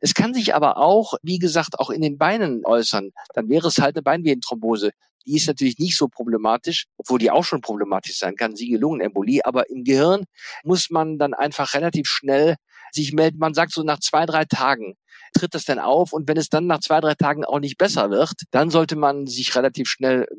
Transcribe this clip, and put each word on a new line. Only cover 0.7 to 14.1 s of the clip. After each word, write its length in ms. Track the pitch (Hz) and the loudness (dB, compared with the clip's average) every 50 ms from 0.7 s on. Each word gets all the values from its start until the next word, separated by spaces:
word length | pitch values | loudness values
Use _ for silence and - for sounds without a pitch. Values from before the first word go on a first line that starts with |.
| - - | 4 4
auch, 360 | 143 175 202 220 220 - - - | 4 4 6 4 2 0 -4 -6
wie 160 | - 165 185 175 | -4 -4 -2 -2
gesagt, 400 | 185 170 151 170 156 - - - | 0 0 0 0 -2 -2 -4 -6
auch 120 | 131 131 | -4 -4
in 100 | - 160 | -2 -2
den 160 | 156 151 143 | -2 -2 0
Beinen 480 | 143 151 175 214 233 202 151 123 110 - | 0 2 2 2 0 0 -2 -2 -2 0
äußern. 460 | - 117 120 110 - 113 101 98 95 - - - - - | 2 2 2 2 0 -2 -2 -4 -6 -12 -18 -20 -8 -6
Dann 160 | 117 113 110 | -4 -2 0
wäre 180 | 143 165 160 160 | 2 2 2 2
es 80 | - | 2
halt 200 | - 143 143 139 | 2 2 2 0
eine 60 | 156 | -2
Beinvenenthrombose. 920 | 135 139 156 175 165 151 135 123 - - 123 113 110 113 113 104 104 104 - _ _ _ _ _ _ | 0 0 0 0 2 0 0 0 -2 -6 -8 -4 -2 0 0 0 0 -2 -4 _ _ _ _ _ _
Die 100 | 131 147 | -2 -2
ist 120 | 156 160 160 | 0 0 0
natürlich 300 | 139 - 139 127 117 - | 0 0 0 0 0 0
nicht 200 | 165 180 - - | -2 -2 0 0
so 100 | 147 120 | -2 -2
problematisch, 800 | - - 117 120 113 107 107 110 113 127 - 170 170 - - - _ | -2 -6 -4 -2 -2 0 2 0 0 0 -2 -4 -6 -6 -6 -8 _
obwohl 220 | - - - 127 120 | -14 -4 -2 0 2
die 140 | 113 - | 4 4
auch 120 | - 160 175 | 4 4 2
schon 160 | - 165 131 | 2 -2 -4
problematisch 560 | - - 107 104 104 98 95 92 - - - | -4 -4 -4 -4 -2 -2 -2 -4 -4 -6 -8
sein 200 | - 101 90 98 | -6 -6 -6 -4
kann, 200 | - 120 110 107 | -4 -4 -4 -4
Siegelungenembolie. 880 | 104 120 120 117 107 135 156 160 113 92 104 - 98 101 113 139 139 - | -6 -4 -2 -2 0 0 -2 -2 -2 -4 -4 -2 -2 0 0 0 0 0
Aber 240 | 127 123 127 - - | 0 0 0 -2 -2
im 160 | 127 127 120 | -6 -4 0
Gehirn 400 | 131 135 135 151 175 190 202 185 - _ - - - - - | 2 2 4 4 4 2 2 -2 -8 _ -20 -20 -18 -18 -8
muss 260 | - 156 185 175 - - | -2 0 0 0 0 0
man 300 | 165 160 160 160 156 143 | -2 -2 -2 -2 -2 -2
dann 160 | 147 143 - | -2 -2 0
einfach 400 | - 143 147 - - 139 - - | -2 -2 -2 -2 -4 -4 -2 -2
relativ 340 | 143 165 170 - 156 139 - | -2 -2 -2 -2 -2 -2 -4
schnell 460 | - - 143 139 135 139 151 165 160 - _ _ _ - - - | -4 -4 0 2 2 4 4 4 2 0 _ _ _ -20 -20 -10
sich 200 | - 151 151 135 | -6 -6 -4 -2
melden. 260 | 156 156 160 160 156 151 | 2 2 2 2 2 0
Man 140 | 160 160 | -2 0
sagt 200 | 147 165 170 165 | 2 0 0 0
so, 100 | - 165 | -2 -4
nach 160 | 156 156 147 - | -2 -2 -2 -2
zwei, 260 | - - | -2 0